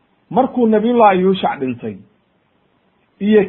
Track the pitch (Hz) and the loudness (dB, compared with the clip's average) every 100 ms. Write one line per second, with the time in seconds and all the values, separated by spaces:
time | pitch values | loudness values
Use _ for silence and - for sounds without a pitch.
0 | _ _ _ 180 262 254 233 214 220 240 | _ _ _ -2 -2 0 0 0 0 2
1 | 214 185 185 190 - - 131 117 113 95 | 2 2 0 0 -4 -6 -8 -8 -12 -14
2 | - _ _ _ _ _ _ _ _ _ | -20 _ _ _ _ _ _ _ _ _
3 | _ _ 202 214 | _ _ 2 2